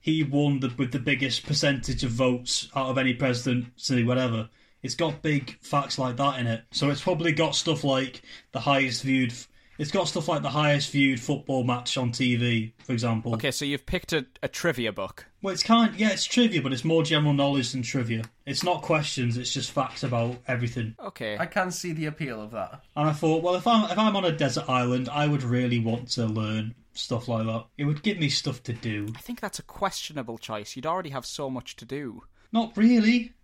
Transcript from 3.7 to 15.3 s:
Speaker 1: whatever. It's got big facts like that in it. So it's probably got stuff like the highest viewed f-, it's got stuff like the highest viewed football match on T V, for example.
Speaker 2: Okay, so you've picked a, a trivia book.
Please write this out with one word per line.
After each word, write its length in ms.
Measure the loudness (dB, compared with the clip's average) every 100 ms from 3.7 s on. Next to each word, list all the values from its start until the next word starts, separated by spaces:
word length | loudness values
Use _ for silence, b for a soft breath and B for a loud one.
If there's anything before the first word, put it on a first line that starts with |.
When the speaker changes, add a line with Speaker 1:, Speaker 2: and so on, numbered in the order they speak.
| _ 0 2
Speaker 1:
whatever. 460 | 4 2 2 0 -4 b b b
It's 140 | -10 -2
got 260 | -2 0
big 360 | 0 0 -2 -14
facts 360 | -2 -2 0 -2
like 180 | -2 2
that 220 | 0 2
in 80 | -2
it. 160 | -2 -4
So 180 | -2 0
it's 120 | 0
probably 300 | 0 0 2
got 240 | 2 2 2
stuff 280 | 0 0 2
like 360 | 2 0 -8 B B B
the 80 | -4
highest 440 | 2 2 2 -2
viewed 280 | 0 2 2
f-, 160 | -2 -16 b b b
it's 120 | -2
got 160 | 0 0
stuff 200 | -2 0
like 140 | -2
the 60 | 0
highest 400 | 2 4 4 2
viewed 280 | 2 4 2
football 440 | -2 -4 0 0
match 340 | 0 0 -2 -2
on 140 | -2
T 240 | 0 2 2
V, 380 | 2 0 -2 _
for 80 | -4
example. 400 | -2 0 0 -2
Speaker 2:
Okay, 160 | -2 -2
so 160 | -2 -2
you've 220 | -4 -2
picked 260 | -6 0
a, 100 | -2 -2 -8
a 40 | -8
trivia 440 | -2 -2 0 -2
book. 340 | -2 -8 -8 -20